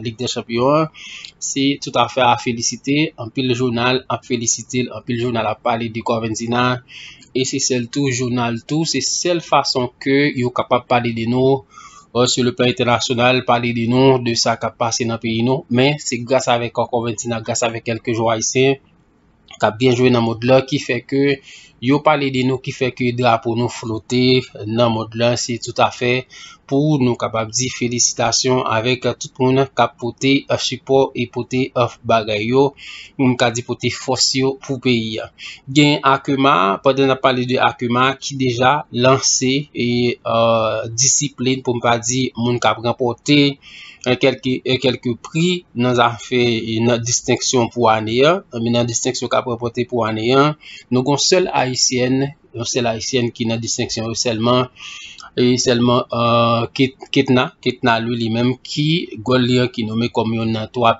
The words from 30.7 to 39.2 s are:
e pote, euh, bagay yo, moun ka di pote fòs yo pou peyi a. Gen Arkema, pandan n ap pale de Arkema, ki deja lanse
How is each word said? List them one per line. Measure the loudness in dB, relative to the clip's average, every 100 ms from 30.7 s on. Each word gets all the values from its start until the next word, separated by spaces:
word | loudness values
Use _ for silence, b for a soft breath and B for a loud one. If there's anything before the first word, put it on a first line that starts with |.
| -6 0 2 2
e | -2 -6
pote, | -6 -4 -2 -2
euh, | 0 -2 -2 0
bagay | 0 0 -2 0
yo, | 2 2 0 B B B 0
moun | 2 2
ka | 0
di | 0 -6
pote | -6 -6
fòs | -6 -4 -2 0 0
yo | -2 -2
pou | -8 -2
peyi | 0 2 0 -6
a. | -10 -14 B B -2
Gen | 4 4 4
Arkema, | 2 0 0 2 4 4 2 2
pandan | 2 4 2
n | 2
ap |
pale | 2 0 0
de | 2
Arkema, | 0 0 -2 2 2 0
ki | -6 -2
deja | -2 2 2 2 -2
lanse | 2 4 4